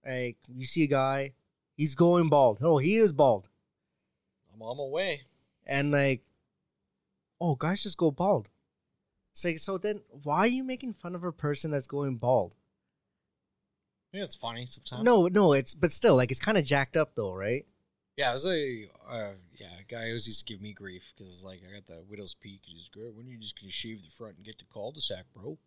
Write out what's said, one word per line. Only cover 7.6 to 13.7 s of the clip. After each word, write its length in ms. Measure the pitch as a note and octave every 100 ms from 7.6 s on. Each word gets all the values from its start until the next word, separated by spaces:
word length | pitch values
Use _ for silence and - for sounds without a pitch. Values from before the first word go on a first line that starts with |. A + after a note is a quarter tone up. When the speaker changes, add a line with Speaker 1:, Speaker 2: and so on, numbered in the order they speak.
| D#3 G3
Speaker 1:
just 160 | G#3 -
go 120 | E3
bald. 380 | C3+ F#3 D#3+ G2+ _ _ _ _ _ _ _ _
It's 120 | -
like, 140 | F3 D#3+
so 180 | - F#3+
then 240 | G#3 G#3 _
why 300 | D3 C#3+ D#3
are 60 | A3
you 180 | B3+
making 300 | C4 B3+ B3+
fun 200 | G#3 F3
of 100 | F3
a 80 | F3
person 380 | E3 D3 C#3+ D#3
that's 160 | C#3+ -
going 300 | C#3+ C#3 A#2+
bald? 380 | B2 B2 F2+ _ _ _ _ _ _ _ _ _ _ _ _